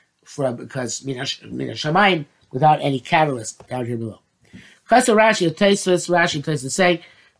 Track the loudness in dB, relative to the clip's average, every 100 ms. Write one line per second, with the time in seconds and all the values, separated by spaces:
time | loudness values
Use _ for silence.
0 | _ _ -16 -6 -6 -6 -10 -8 -8 -8
1 | -10 -8 -8 -10 -12 -10 -8 -6 -2 2
2 | 2 2 -4 _ _ 0 2 2 0 -4
3 | 0 0 0 -2 -10 -16 -12 -8 -6 -8
4 | -8 -12 _ _ _ -20 -20 _ 2 2
5 | 4 4 4 2 0 2 2 2 2 0
6 | 2 2 2 -2 -4 -6 -4 2 2 2
7 | -4 _ _ _